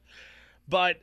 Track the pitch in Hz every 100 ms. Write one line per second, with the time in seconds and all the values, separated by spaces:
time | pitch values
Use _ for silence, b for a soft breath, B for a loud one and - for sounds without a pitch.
0 | B B B B B B - 180 180 175